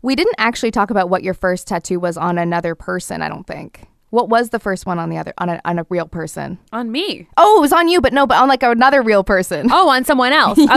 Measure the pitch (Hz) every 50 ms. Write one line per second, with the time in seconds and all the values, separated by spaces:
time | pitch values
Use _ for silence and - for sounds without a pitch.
0 | - 247 269 254 359 427 480 - 214 226 233 - - 226 220 233 202 196 220 202
1 | 185 175 185 185 - 190 185 - - 185 180 180 - - 208 170 - - 185 180
2 | 175 175 170 165 151 175 175 175 170 170 170 170 170 170 165 _ - - 185 180
3 | - - 190 165 156 156 156 160 180 _ 156 147 160 165 _ - - _ _ _
4 | _ _ - 226 240 190 226 226 240 226 - 226 - 208 190 180 - - 180 175
5 | 165 165 165 160 156 - - - 180 175 170 - - 175 175 175 165 _ 180 175
6 | 165 156 - 175 160 160 - - 143 135 170 180 _ _ - 226 240 233 220 277
7 | 359 415 185 - 170 _ _ - 330 415 427 427 302 285 349 339 339 330 349 349
8 | 247 254 208 277 277 233 - 170 247 269 269 254 262 240 240 233 254 269 277 277
9 | 247 220 214 202 190 - 214 190 185 - 185 151 - 233 247 330 381 330 269 254
10 | 254 - 302 262 254 247 277 311 269 165 160 - 302 269 -